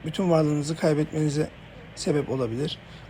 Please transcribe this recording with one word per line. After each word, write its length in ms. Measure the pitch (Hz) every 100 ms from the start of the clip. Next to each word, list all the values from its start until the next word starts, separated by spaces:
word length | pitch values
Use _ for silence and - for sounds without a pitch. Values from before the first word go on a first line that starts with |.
| 156
Bütün 260 | 175 180
varlığınızı 440 | 160 151 147 147 160
kaybetmenize 760 | 165 151 151 156 151 147 - - - - - -
sebep 340 | 190 147 120
olabilir. 480 | 131 117 117 151 - - -